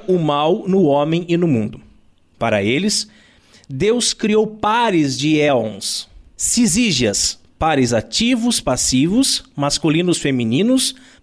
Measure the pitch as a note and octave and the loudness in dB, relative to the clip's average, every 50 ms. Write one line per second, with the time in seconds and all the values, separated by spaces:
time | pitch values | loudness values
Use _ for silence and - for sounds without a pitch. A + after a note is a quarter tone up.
0 | - - F#3 F3 D#3+ D3+ C#3+ C#3+ D3+ D#3+ F#3 A3 - F3+ F#3 G3 F#3 C#3+ C#3 C#3+ | 0 0 0 0 2 2 0 2 2 2 0 0 0 0 2 2 4 4 4 2
1 | D3 D#3 E3 E3+ F3 E3+ E3+ E3+ F3+ E3+ C3+ A2+ G#2+ - - - - - - _ | 2 0 0 -2 -2 0 0 0 2 2 2 0 0 -4 -8 -12 -20 -20 -20 _
2 | _ _ _ _ _ _ _ - A#2 A2+ A2 G#2 G2 G#2+ B2+ D3 F#3 G#3+ - - | _ _ _ _ _ _ _ -4 -2 0 0 0 0 0 0 0 0 -2 -2 -4
3 | - - - - _ _ _ _ _ _ _ - _ - C#3 C3 F3 G#3 A#3 B3 | -6 -8 -16 -20 _ _ _ _ _ _ _ -20 _ -12 -6 -2 0 0 0 0
4 | A3 - - - - G#3+ G#3+ G#3+ A3 G#3+ G#3+ - - G#3 A3 A#3 A#3+ A3+ F#3+ E3 | 0 -4 -4 -2 -2 0 2 2 0 0 -4 -4 -2 -2 0 0 0 2 2 2
5 | D3 C#3 B2+ A#2 C#3 D#3 D#3 D3+ D3 D3 C#3 A#2+ A2 A2 G2+ F#2+ - - - - | 0 0 -2 -2 -2 0 2 2 2 2 2 0 0 -4 -8 -8 -8 -8 -8 -8
6 | - - - - - - _ - - - - A#3 A#3+ G3+ D3+ A3 B3 A3 D#3 B2 | -10 -14 -20 -20 -20 -20 _ -8 -4 -2 0 2 2 2 2 2 0 0 0 0
7 | B2+ G#2+ G2 - - - - - _ _ _ - - D#3+ D#3 C3+ C3 A#2 A#2+ A2 | 0 0 0 0 -2 -4 -6 -8 _ _ _ -4 -2 0 2 2 2 2 0 -2
8 | G#2 - - - A3+ A#3+ C4 A3+ A3+ A#3+ A3 - - D3 B2+ B2 - - C3 B2+ | -2 -2 -4 -2 0 0 0 0 0 -2 -2 -2 -2 -2 -2 -2 -2 0 2 2
9 | C#3+ E3+ G3 B3 C4+ - - - - - - - C#3+ C#3+ - - - D#3+ D3+ E3 | 2 2 2 2 0 0 -2 -4 -6 -10 -8 -4 -4 -2 -2 -2 0 0 0 2
10 | F3+ F3+ D#3+ - - D3 C3+ B2 A#2+ A2 A#2 D3+ G3 A#3+ C4 C4 - - - - | 2 0 0 0 -2 -2 -2 0 0 0 0 0 2 2 2 2 0 -2 -6 -10
11 | - - - _ | -20 -20 -20 _